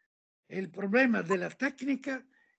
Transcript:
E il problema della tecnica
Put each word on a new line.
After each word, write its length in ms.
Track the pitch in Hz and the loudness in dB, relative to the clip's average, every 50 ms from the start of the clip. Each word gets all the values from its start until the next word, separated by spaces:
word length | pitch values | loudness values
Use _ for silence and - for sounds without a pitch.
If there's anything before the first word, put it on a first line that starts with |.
| _ _ _ _ _ _ _ _ _ | _ _ _ _ _ _ _ _ _
E 120 | - - 190 | -12 -8 -8
il 100 | 190 170 | -8 -8
problema 520 | - 190 196 196 202 247 269 254 220 196 | -8 -6 -4 2 4 4 6 6 4 2
della 280 | 180 165 196 185 180 170 | 2 0 0 0 0 -4
tecnica 720 | - - 254 285 277 - 262 277 277 262 - 285 269 254 - _ _ _ _ _ _ | -6 -4 -4 -4 -4 -4 -2 -2 -2 -2 -2 -6 -8 -8 -10 _ _ _ _ _ _